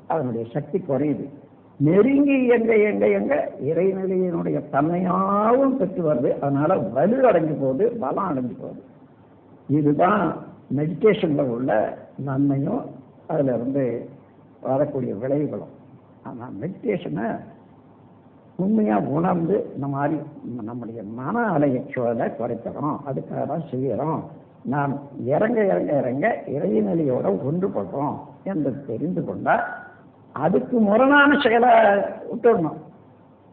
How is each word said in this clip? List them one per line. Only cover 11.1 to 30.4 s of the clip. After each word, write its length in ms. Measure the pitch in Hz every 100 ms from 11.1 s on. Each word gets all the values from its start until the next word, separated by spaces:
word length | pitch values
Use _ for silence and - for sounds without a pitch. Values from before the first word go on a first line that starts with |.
| 190 170 147
உள்ள 580 | 135 117 131 107 - - - -
நன்மையும் 680 | 135 135 143 139 160 262 - - - - -
அதுல 280 | 160 135
இருந்து 540 | 117 123 269 123 117 - - - - - -
வரக்கூடிய 520 | 123 135 - 135 120
விளைவுகளும். 600 | 101 131 143 139 104 82 - - - - -
ஆனா 280 | - 131 120 101
மெடிடேஷனை 800 | 160 - 233 185 - 160 226 - - - - - - - - - - - - -
உண்மையா 420 | 190 220 214 202
உணர்ந்து 720 | 139 147 180 175 165 202 -
இந்த 120 | - 143
மாதிரி 340 | 139 147 156 - - - 120
நம்முடைய 400 | 107 123 110 113
மன 360 | 101 113 135 233
அலையை 440 | 220 156 147 127 -
சூழலை 340 | 127 120 120 -
குறைக்கிறோம், 720 | - 120 110 - 120 147 117 143
அதுக்காக 400 | 139 - 135 127
தான் 160 | 160
செய்யறோம். 600 | 147 127 135 107 151 123 98 - - -
நாம் 360 | - 143 139 - - -
இறங்க 400 | 120 156 220 226
இறங்க 280 | 196 180 -
இறங்க 500 | 143 123 135 214 - -
இறைநிலையோட 920 | 135 180 214 208 170 143 127 185 190
ஒன்றுபடுறோம் 760 | 135 175 190 107 92 135 143 104 - -
என்று 400 | 190 170 139 101 -
தெரிந்து 380 | 110 156 175
கொண்டா 300 | 120 92 131 208 - - - - - - -
அதுக்கு 460 | -